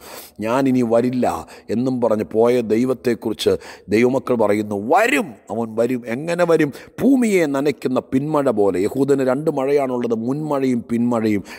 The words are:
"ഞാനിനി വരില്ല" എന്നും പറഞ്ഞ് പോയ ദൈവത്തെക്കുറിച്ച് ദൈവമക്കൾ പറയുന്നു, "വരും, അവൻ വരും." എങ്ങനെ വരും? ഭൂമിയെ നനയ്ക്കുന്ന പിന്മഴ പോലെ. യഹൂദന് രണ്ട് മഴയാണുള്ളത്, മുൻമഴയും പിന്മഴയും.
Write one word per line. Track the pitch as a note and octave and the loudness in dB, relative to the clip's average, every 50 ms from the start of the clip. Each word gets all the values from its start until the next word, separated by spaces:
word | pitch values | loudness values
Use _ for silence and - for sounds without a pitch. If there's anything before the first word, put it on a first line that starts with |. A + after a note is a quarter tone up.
| - - - - - - _ - | -8 -16 -20 -18 -20 -18 _ -8
"ഞാനിനി | G#2 A2 A#2+ C3+ C#3 C3+ B2+ B2+ | -4 -2 0 0 2 2 2 2
വരില്ല" | B2 A2+ A2+ A#2 A#2+ B2 B2+ B2+ A#2+ G2+ F2+ E2+ D#2+ - - - - - | 2 2 2 2 2 2 0 0 -2 -2 -2 -4 -8 -12 -18 -18 -10 -6
എന്നും | G#2 A2 B2 C3+ C3 B2 | -4 -2 -2 -2 -2 0
പറഞ്ഞ് | A#2 A2+ G#2+ G#2+ G#2 | 0 0 0 0 -2
പോയ | - - A2 A2+ A#2+ B2 B2+ | -2 2 2 4 4 4 2
ദൈവത്തെക്കുറിച്ച് | A#2 G#2 G#2+ A2+ B2 B2+ C3 A#2+ - B2+ A#2 - - A2+ G#2 - - G#2 F#2+ F2+ - - - - - - | 0 0 0 0 2 0 -2 -2 -2 -2 -2 -2 -4 -6 -4 -2 0 0 0 0 -4 -10 -20 -16 -6 -2
ദൈവമക്കൾ | G2+ A2 A#2+ B2 C3 C3+ B2 - B2+ | 0 2 2 2 2 0 -2 -2 0
പറയുന്നു, | A#2 A2 G2+ G2+ G#2+ G#2+ G#2 G#2 | 2 2 2 2 0 -2 -4 -4
"വരും, | G2+ G2+ A2+ C#3+ F#3 A3 A#3+ - C#4+ A#3 D#3 G#2+ - _ - | -6 -2 2 2 4 4 2 2 0 -2 -4 -8 -18 _ -10
അവൻ | G2 A2+ A#2 A2+ A2 | -6 -6 -6 -6 -2
വരും." | A2 A#2 A#2+ B2+ B2 A#2 B2 | -2 0 0 -2 -4 -6 -6
എങ്ങനെ | A2+ B2 D3+ E3+ E3+ E3+ F3 | -8 -6 -4 -4 -2 0 0
വരും? | E3+ E3 D#3+ D#3 C#3+ B2+ - - - _ - | 2 2 2 2 0 -2 -8 -18 -18 _ 0
ഭൂമിയെ | D#3+ A#3+ C#4 B3+ B3 A3 G3+ F#3 E3 | 2 4 4 4 2 2 2 2 2
നനയ്ക്കുന്ന | D3 C#3 C3+ C#3 D3+ - - - C3+ B2+ B2+ | 2 0 0 0 0 -2 -2 -4 -4 -2 -2
പിന്മഴ | - - - C3+ C#3 D3+ D#3 D3 C#3 C3 | -4 -2 -2 -2 -2 0 0 0 2 2
പോലെ. | A#2 G#2+ G2+ G2+ F2+ F2+ | 2 2 2 2 2 0
യഹൂദന് | F#2+ G#2 - C3 C#3 C3+ C#3 C3+ C3+ | 0 -2 0 0 0 2 2 0 2
രണ്ട് | B2+ B2+ C#3 D#3 D#3+ | 0 0 0 -2 -2
മഴയാണുള്ളത്, | D3+ C#3 C3 C3+ C#3+ D3 C#3 C3 B2+ B2 A#2+ A#2 A#2 | -2 -2 0 0 0 0 0 0 -2 -2 -2 -2 -2
മുൻമഴയും | A2+ A2+ A#2+ C3+ D3+ D#3 D3+ D3 C#3 C3+ C3 B2+ A#2 A2 - | -2 -2 -4 -4 -4 -4 -4 -2 0 0 0 0 -2 -2 -4
പിന്മഴയും. | A#2+ A2+ A#2+ A#2+ A#2+ A#2 G#2+ A2 G#2+ G2+ F#2+ - - | -2 -2 0 0 0 0 0 0 0 -2 -4 -6 -16